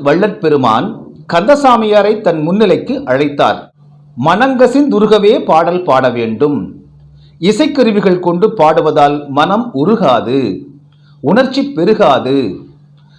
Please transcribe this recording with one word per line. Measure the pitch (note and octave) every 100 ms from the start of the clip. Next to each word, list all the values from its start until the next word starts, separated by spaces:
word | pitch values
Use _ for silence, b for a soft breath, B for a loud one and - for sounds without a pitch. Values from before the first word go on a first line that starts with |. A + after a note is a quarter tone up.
வள்ளற் | C#3 D#3+ G3+ -
பெருமான் | D#3+ C#3+ B2+ A2 F#2+ - - - -
கந்தசாமியாரை | E3+ G#3 C#4+ C#4 A#3 G#3+ G#3 G3+ G#3+
தன் | F#3 D#3+
முன்னிலைக்கு | D#3 G3 G#3 D3+ - C#4
அழைத்தார். | - C3 D3 C#3+ B2 G2 - _ - - - -
"மனங்கசிந்துருகவே | C#3+ F#3+ C4 B3+ B3+ C4+ C#4+ G3+ G#3+ G#3+ G3+ C#4
பாடல் | - D#3+ F3 F3+
பாட | F3 C3 B2+
வேண்டும். | A#2+ A2+ A2 D3 C3+ F#2 - - - - - b b
இசைக்கருவிகள் | F3 G#3+ D#4 - A3+ G#3 G3 F3
கொண்டு | F3 F3 A3
பாடுவதால் | - D#3 E3 D#3 D3 C#3+ D3 C#3+
மனம் | C3+ D#3+ G#3 A#3+
உருகாது, | C3 D#3+ A3+ D#3 A#2 G2+ C3+ A#2 F2+ - - _ b b b
உணர்ச்சி | C3 G#3+ C4 C#4 - D#3
பெருகாது. | F3 G#3+ E3+ B2+ A#2+ C#3 A2+ F2+ - - _ _ b